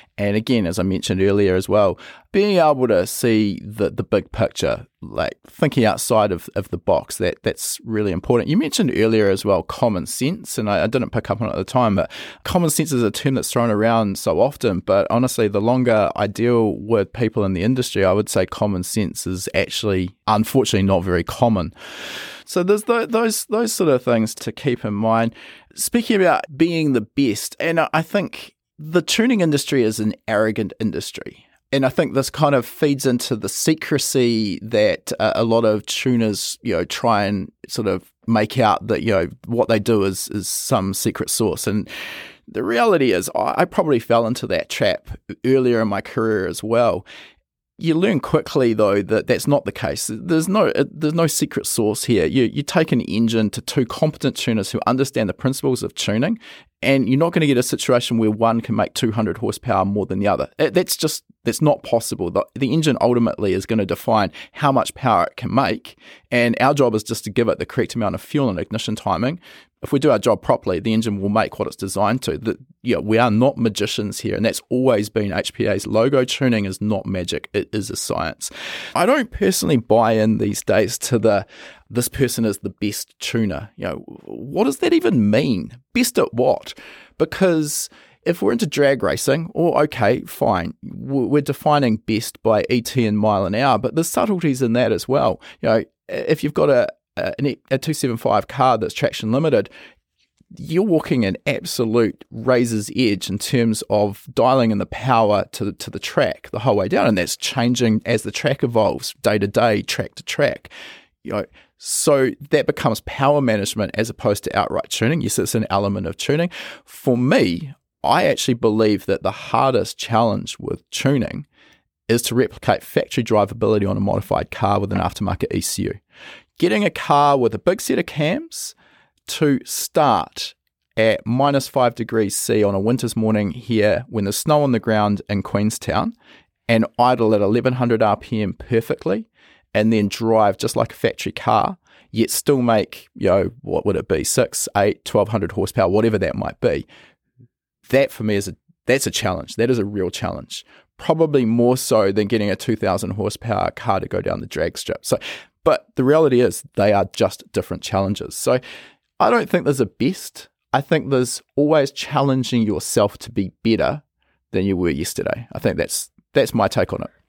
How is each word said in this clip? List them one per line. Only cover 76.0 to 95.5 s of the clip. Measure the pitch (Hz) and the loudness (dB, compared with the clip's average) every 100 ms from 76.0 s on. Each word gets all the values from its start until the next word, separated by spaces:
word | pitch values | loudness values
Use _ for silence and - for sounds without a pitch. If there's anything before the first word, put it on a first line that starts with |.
| 120 139 127 | 2 2 0
Tuning | - 135 113 98 | 0 0 2 -2
is | 95 | -4
not | 104 107 - | -2 -2 -2
magic. | 95 90 - - | -4 -4 -6 -4
It | 107 - | -4 -4
is | 107 104 | -6 -6
a | - | -8
science. | - - 82 - - - - - - | -4 -4 -4 -8 -12 -12 -14 -12 -6
I | - 185 | 0 2
don't | 285 226 | 2 0
personally | - 196 185 - 135 | 0 0 0 2 0
buy | - 110 110 | 4 4 4
in | 113 107 107 | 4 2 2
these | 104 101 | 0 -4
days | - 101 107 - | 0 2 2 -4
to | - 120 | -2 2
the, | 110 101 90 - - - _ | 2 2 -2 -14 -20 -20 _
"This | 110 123 | -4 -4
person | - 127 - | 0 -2 0
is | 113 98 | -2 -2
the | 104 | -6
best | - 104 - - _ | -4 -4 -4 -12 _
tuner." | - 120 107 73 107 - | -4 -2 -2 -2 -10 -10
You | 95 | -8
know, | 78 - - - | -8 -12 -20 -16
what | 55 123 156 247 | -14 -6 0 0
does | 269 | 0
that | 349 | 2
even | 339 349 156 104 | 2 4 2 4
mean? | 107 151 98 - - _ | 4 2 -2 -4 -12 _
Best | 233 247 - | -2 0 0
at | - | 0
what? | 117 131 - - - - - - _ | 2 2 2 -4 -18 -18 -20 -20 _
Because | 160 - 190 165 151 - - - - _ | -4 2 2 2 0 -4 -8 -12 -20 _
if | - 175 | -4 0
we're | 196 | 0
into | 240 190 | 0 -2
drag | - 143 135 | 2 2 4
racing, | 98 71 - 147 165 | 0 0 0 0 -2
or | - 170 - | 0 2 2
okay, | 151 - 107 123 | 0 0 0 0
fine, | - - - 95 85 - - | -4 -2 0 0 -2 -8 -14
w-, | 98 123 139 117 | -12 -4 -2 2
we're | 143 | 0
defining | 143 139 - 147 131 110 | 0 -2 2 2 4 0
best | - 110 - - | 0 -2 -2 -4
by | - 107 - | 2 2 2
E | 123 | -2
T | 113 127 113 | 0 0 0
and | 104 | 2
mile | 107 101 95 | 2 2 0
an | 107 | 0
hour, | 139 110 | 2 2
but | 123 156 | 0 -2
there's | 165 | -2
subtleties | - 226 190 165 127 | 0 0 0 0 0
in | 123 | 0
that | 117 123 | 2 2
as | 104 - | 0 0
well. | 139 123 - - | 0 0 -2 -10